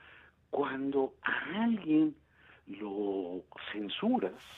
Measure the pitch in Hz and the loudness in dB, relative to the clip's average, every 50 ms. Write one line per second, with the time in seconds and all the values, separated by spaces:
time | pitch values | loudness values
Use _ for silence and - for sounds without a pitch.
0 | - - - - - - _ _ _ _ - 135 143 139 135 135 135 139 135 139 | -20 -20 -20 -20 -20 -20 _ _ _ _ -2 -2 0 0 -2 -2 -2 0 2 2
1 | 131 - - - - - - 123 - 139 175 208 226 233 226 202 170 156 156 156 | 2 0 -2 -4 -2 -2 -2 -2 -2 -4 -2 0 2 2 2 0 2 4 6 6
2 | 156 151 143 - _ _ _ _ - - - - _ - 101 104 107 104 98 104 | 6 6 2 -2 _ _ _ _ -20 -20 -20 -20 _ -14 -12 -8 -6 -4 -2 0
3 | 104 101 95 98 90 87 90 92 - - - - - - - 104 107 95 - - | 0 0 0 0 -2 -2 -6 -8 -10 -12 -16 -14 -12 -8 -6 -6 -6 -4 -4 -2
4 | 190 226 254 226 - - - - - - - | 2 2 2 2 2 -2 -4 -6 -14 -20 -20